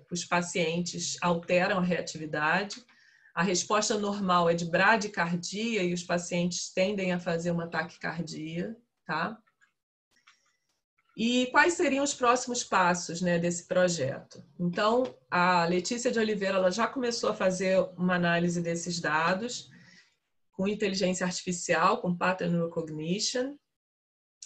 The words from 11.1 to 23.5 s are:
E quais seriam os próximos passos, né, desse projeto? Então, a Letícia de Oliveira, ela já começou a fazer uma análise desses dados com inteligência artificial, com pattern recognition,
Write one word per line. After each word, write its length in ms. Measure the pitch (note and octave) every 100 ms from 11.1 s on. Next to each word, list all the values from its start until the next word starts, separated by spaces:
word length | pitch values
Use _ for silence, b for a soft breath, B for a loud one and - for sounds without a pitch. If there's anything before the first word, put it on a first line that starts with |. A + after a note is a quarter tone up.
| -
E 300 | A3+ B3 B3
quais 260 | D4+ F4
seriam 300 | E4+ D4+ C4+
os 100 | C#4
próximos 500 | - A#3+ B3 B3 A#3
passos, 580 | - G3 F3+ F3 - E3+
né, 160 | F3+ E3+
desse 300 | E3+ F3 -
projeto? 760 | F3+ F#3 E3 C3 C3+ - - - -
Então, 440 | F3 F3 G#3 A#3+ B3+ - _
a 360 | F3+ F3+ F3+ E3+
Letícia 460 | F3+ F3 A#3+ B3
de 80 | A3+
Oliveira, 380 | G#3+ G3+ F#3+ F#3+
ela 140 | F#3
já 160 | F#3+ A3+
começou 440 | C#4 A#3+ A#3 G#3
a 40 | G#3
fazer 440 | F#3+ F3+ F#3+ F#3+ F3 -
uma 180 | F3+ F3
análise 460 | F3 E3+ F3 F3
desses 400 | E3+ E3+ - E3+
dados 720 | D#3+ D#3 E3+ F#3+ A#3+ - - B B B B B _ _ _ -
com 120 | G3
inteligência 580 | G#3 G3+ F#3+ F3+ F3+ F3+
artificial, 760 | - - F3 - D#3+ F#3 A3
com 160 | F#3 F3
pattern 480 | F3+ F#3 F3 E3+
recognition, 920 | E3 E3+ D#3+ D3+ D#3+ G3+ - B3 C4+